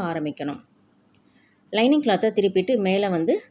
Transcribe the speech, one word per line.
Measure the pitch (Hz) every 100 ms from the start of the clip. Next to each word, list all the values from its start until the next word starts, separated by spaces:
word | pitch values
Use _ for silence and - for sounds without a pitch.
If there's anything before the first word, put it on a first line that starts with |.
ஆரம்பிக்கணும். | 180 165 151 143 143 139 - _ _ _ _ _ _ _ _ _ _
லைனிங் | 202 240 302
கிளாத்தை | 262 190 220
திருப்பிட்டு | 214 196 185 185 247
மேல | 190 196 202
வந்து | 175 165 381 -